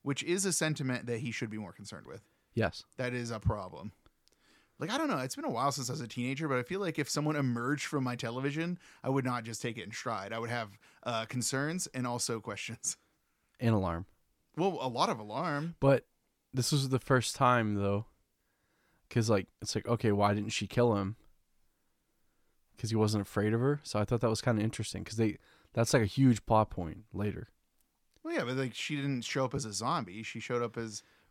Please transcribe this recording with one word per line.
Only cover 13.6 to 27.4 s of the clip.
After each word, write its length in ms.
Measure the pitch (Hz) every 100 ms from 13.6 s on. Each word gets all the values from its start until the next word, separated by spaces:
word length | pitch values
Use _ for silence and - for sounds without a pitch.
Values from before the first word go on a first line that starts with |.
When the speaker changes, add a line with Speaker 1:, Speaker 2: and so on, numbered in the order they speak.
| 117 110
Speaker 2:
alarm. 320 | 92 85 92 _ _ _ _ -
Speaker 1:
Well, 220 | 190 170
a 80 | 131
lot 200 | 120 196
of 100 | 135
alarm. 560 | 104 123 170 143 165 -
Speaker 2:
But 280 | 139 131 - _ _ _ _
this 200 | 131 123
was 180 | 147 135
the 80 | 127
first 360 | - 127 - -
time, 400 | 131 123 110 104
though, 320 | 101 101 - _ _ _ _ _ _ _ _ _ _
'cause, 220 | 123 110
like, 200 | 101 92 _
it's 140 | 110 107
like, 100 | -
okay, 240 | 117 113
why 220 | 101 104
didn't 160 | 104 107
she 140 | - 101
kill 320 | - 120 101
him? 180 | 98 113 _ _ _ _ _ _ _ _ _ _ _ _ _ _ _ -
'Cause 120 | 107
he 60 | 110
wasn't 260 | 107 107
afraid 320 | 98 - 107
of 80 | 113
her. 200 | 131 147
So 160 | - 104
I 60 | 104
thought 160 | 120
that 80 | 120
was 100 | 110
kinda 220 | - 113
interesting, 400 | 110 - 107 92
'cause 140 | 90 107
they, 200 | 113 82 - _ _
that's, 200 | - 113
like, 80 | 135
a 60 | 104
huge 360 | - 135 113 -
plot 240 | 110 107
point 340 | - 85 98 107
later. 360 | 95 104 -